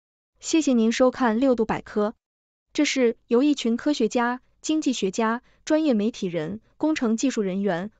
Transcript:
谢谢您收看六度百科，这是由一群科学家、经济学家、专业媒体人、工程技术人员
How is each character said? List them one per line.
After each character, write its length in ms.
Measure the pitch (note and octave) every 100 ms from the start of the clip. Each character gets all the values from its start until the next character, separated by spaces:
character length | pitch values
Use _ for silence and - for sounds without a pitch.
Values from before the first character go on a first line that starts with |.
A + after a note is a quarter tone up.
| _ _ _ _
谢 220 | - D#4+
谢 120 | D4
您 200 | B3 A3+
收 180 | A#3 B3+
看 300 | - B3+ G#3+
六 160 | C4+ A#3+
度 80 |
百 160 | A3 E3+
科， 340 | - - G#3 - _ _ _ _ _
这 120 | -
是 320 | D4 C4+ A#3+ A#3 -
由 160 | A#3
一 120 | D4
群 220 | C#4+ A3+ A3+
科 160 | -
学 160 | D4 G#3+
家、 320 | B3 A#3+ B3 _ _
经 220 | - D#4
济 100 | D#4
学 180 | B3 F#3+
家、 320 | F#3+ A3+ A#3 _ _
专 180 | - D#4
业 120 | D#4+
媒 160 | A3+ G#3
体 160 | - F#3+
人、 340 | E3 D#3 G#3 _ -
工 180 | D#4
程 220 | D#4 A#3+ A3+
技 140 | C4+
术 100 | A#3+
人 220 | G3 G3+
员 280 | G3+ E3+ G3+ _